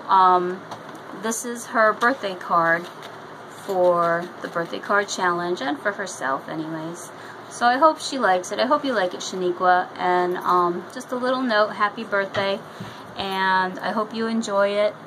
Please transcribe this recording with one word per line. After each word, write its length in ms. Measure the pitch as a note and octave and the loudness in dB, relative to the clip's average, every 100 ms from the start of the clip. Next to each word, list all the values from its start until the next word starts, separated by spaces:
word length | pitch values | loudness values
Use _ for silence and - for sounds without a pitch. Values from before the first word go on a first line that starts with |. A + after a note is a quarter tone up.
| - | 4
um, 540 | F#3+ F#3 F3+ F3+ F#3+ - - - - - G3 | 6 8 6 2 -4 -10 -14 -14 -16 -14 -8
this 220 | A3+ A3+ | -6 -4
is 220 | A#3+ A#3+ - | -6 -8 -2
her 240 | A#3+ A3 | 4 4
birthday 440 | G3+ A#3+ C4 G3 F3+ | 4 2 2 -4 -6
card 500 | - F3 E3 E3+ F3 - - - - - - | 0 2 4 2 -2 -14 -16 -16 -16 -18 -18
for 760 | - - F#3 F3+ F3 E3+ E3+ F3+ - | -12 -2 4 6 6 4 0 -2 -10
the 60 | F#3 | -8
birthday 320 | F3 E3 - | -6 -4 -6
card 300 | - G3+ G3+ | 0 0 0
challenge, 500 | - F3+ F3 F3 F3+ | 0 0 0 -2 -2
and 160 | C4+ C#4+ | -2 -2
for 140 | G#3 | -4
herself 560 | G3+ F#3 - C3 C#3 - | -4 -8 -6 -4 -4 -4
anyways. 640 | D#3+ D#3 D#3+ D#3+ F3 - - - - - | -8 -8 -8 -10 -12 -14 -16 -16 -16 -16
So 160 | - A#3+ | 0 2
I 120 | C4 | 6
hope 220 | D#4 D#4 | 4 4
she 180 | - C4+ | -4 0
likes 340 | G3+ F#3 F3+ | 2 2 0
it. 80 | G#3 | -2
I 60 | B3 | 0
hope 200 | D4 C#4+ | 2 2
you 80 | |
like 200 | A3 F3+ | 0 0
it, 60 | - | -2
Shaniqua, 680 | - F#3 F3+ F3 F3+ F3+ F3+ - | -8 -2 -2 2 4 4 2 -2
and, 400 | F3+ F3+ F3+ F3+ | 2 2 2 0
um, 480 | - F3+ F3 F3+ - | 2 4 4 0 -6
just 180 | B3+ - | -14 -8
a 60 | B3+ | -2
little 240 | B3 C4 | 0 0
note, 300 | B3+ G#3 G#3+ | 2 2 2
happy 340 | G#3 G#3 - G#3+ | 2 -2 -2 -2
birthday, 540 | G3+ G3 G#3 G3 G3+ - - - - - - | -2 0 -2 0 -2 -8 -14 -14 -14 -14 -8
and 600 | G3 F#3+ F#3+ F#3+ F#3 F#3+ | -4 0 4 4 2 -2
I 120 | F#3 | -2
hope 220 | G#3+ G#3+ | -2 -2
you 140 | A3+ A3+ | -4 -2
enjoy 420 | A3+ A3 G3 G3+ | -2 0 2 2
it 260 | G3+ G#3 - | 4 0 -2